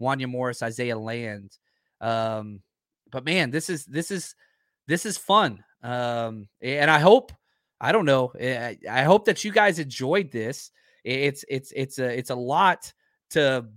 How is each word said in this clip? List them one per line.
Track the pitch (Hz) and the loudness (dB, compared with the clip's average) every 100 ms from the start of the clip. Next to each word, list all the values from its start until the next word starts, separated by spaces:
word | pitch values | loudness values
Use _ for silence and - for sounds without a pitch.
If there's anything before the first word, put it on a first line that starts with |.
Wanya | 123 135 131 | -4 -4 -4
Morris, | 123 127 120 | -4 -4 -4
Isaiah | 117 113 123 113 | -6 -4 -4 -4
Land. | 110 117 117 104 98 _ _ _ _ - | -6 -8 -8 -12 -14 _ _ _ _ -8
Um, | 113 113 113 110 107 101 _ _ _ _ _ | -4 -2 -2 -4 -10 -14 _ _ _ _ _
but | 131 | -10
man, | 135 185 135 | -2 0 0
this | 147 156 | -2 -4
is, | 160 - | -8 -6
this | 143 170 | -6 -6
is, | 190 - - _ _ _ _ - | -6 -8 -16 _ _ _ _ -4
this | 175 220 | -4 -4
is | - | -6
fun. | - 202 175 98 _ _ | 2 4 2 -2 _ _
Um, | 120 123 120 117 117 113 101 _ | -8 -4 -2 -2 -4 -8 -16 _
and | 123 143 147 | -6 0 4
I | 151 | 6
hope, | 165 254 - - _ _ _ - | 8 8 6 -16 _ _ _ -6
I | 123 | 0
don't | 214 156 | 2 4
know, | 135 123 - | 4 2 -2
I, | 123 123 117 107 - | -4 -4 -6 -10 -6
I | 120 | 2
hope | 143 208 208 | 6 6 4
that | 175 | -2
you | 208 | 0
guys | 208 208 165 | 4 4 2
enjoyed | 143 123 131 190 165 | -4 -6 -2 0 -2
this. | 120 110 143 - _ _ _ | -4 -6 -8 -14 _ _ _
It's, | - 127 143 139 - | -6 -2 -2 -2 -6
it's, | 135 135 - | -8 -8 -8
it's | 135 - | -6 -4
a, | 127 123 | -4 -4
it's | 127 | -6
a | |
lot | 123 123 151 190 170 - _ _ _ - | -6 -2 2 2 2 -4 _ _ _ -6
to | 165 143 131 113 | 2 2 2 -4